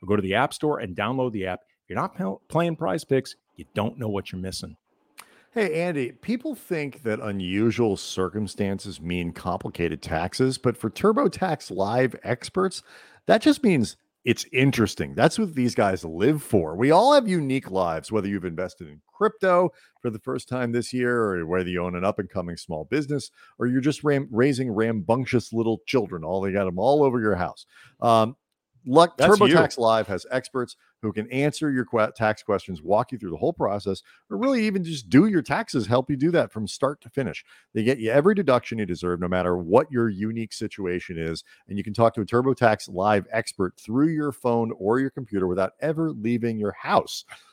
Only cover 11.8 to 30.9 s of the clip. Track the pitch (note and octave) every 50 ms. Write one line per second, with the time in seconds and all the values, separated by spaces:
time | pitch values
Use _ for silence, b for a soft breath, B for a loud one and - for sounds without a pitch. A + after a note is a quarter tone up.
11.8 | F#2+ G2+ A2+ B2+ C3 B2+ - - - G2+ A#2+ - - - - F#3 F#3+ F#3+ - -
12.8 | B B B B B B B B B - G3 G#3+ - D4+ C#4+ - - A3 F3+ C#3
13.8 | A2 - - - _ _ _ _ _ B2 A2+ - - - - B2+ C3+ C#3 B2+ -
14.8 | A2 G2 - - E2 C#2 C2+ E2 B2 E3+ - - A3 F#3 D#3+ C3+ B2 A#2+ - -
15.8 | A2 G2 F#2+ F2+ - E2 D#2+ E2+ G2+ C3 D#3 D3 - - - G2+ E2 D#2 D#2+ F#2
16.8 | A#2+ C#3 D#3+ F3+ A3+ C4+ D4 C#4+ B3 G#3+ F#3 E3+ D3 C3+ C3 C3+ - - F#2+ F#2+
17.8 | F#2 E2+ D#2+ D#2+ - - A2 G#2+ F#2 G2+ G2+ G2 F2 F2+ E2 D#2+ F#2 F2+ - -
18.8 | F2+ D2+ D2 D#2 _ _ _ - G3+ G#3+ G#3+ - - F#3+ F3+ F3 F#3 E3+ b b
19.8 | b b b _ - A#2+ G#2+ G#2+ - - C3+ C3 - - B2+ B2+ B2 A#2+ A#2 A#2+
20.8 | A#2+ - - B2+ B2 B2 B2 A#2+ A2+ G#2 F#2+ F2 E2 D#2 F2+ F#2 F2+ F2 F2+ F2
21.8 | F2 F2+ F2+ F2+ F2+ G2 - - G2 F2+ - G2+ F2 F2 E2+ D#2+ - - D#2+ D#2
22.8 | D#2 D2 - D3 D3 C3+ D3 C#3 - - b b b b b - - B2 B2 C3+
23.8 | B2+ D3 C#3+ - C#3+ D3+ C#3+ C#3 C#3+ C3+ A#2 G#2+ B2 D3 C3+ A#2+ C3 B2 G#2 G2
24.8 | A2 A2+ A#2 A2 F2 - A2+ C3 B2+ - - A#2+ - - - A2+ A2+ A2+ A2 G2+
25.8 | - - - C3 G#2 F2 F#2 E2+ D#2+ D#2+ F2+ F#2+ F#2+ G2 F#2 G2+ G2 F#2 F2 F#2
26.8 | G#2 B2+ C#3+ D3+ D3 C3+ A#2+ B2 A2 G#2+ G2 F2 F2+ D2+ - - - b b b
27.8 | b b b b - A#2 A2+ A2+ A2 A2+ C3 - _ _ _ _ _ _ _ _
28.8 | _ B2 B2+ D#3 E3+ F3 - - C3+ E3+ G#3 G3+ G#3 C3+ D#3 E3 D#3+ C#3 - C3+
29.8 | A#2 A2 A2+ A2+ G#2+ G#2 G2 F2 - - A#2+ B2+ B2 - - C3 A#2+ A2+ - -
30.8 | _ _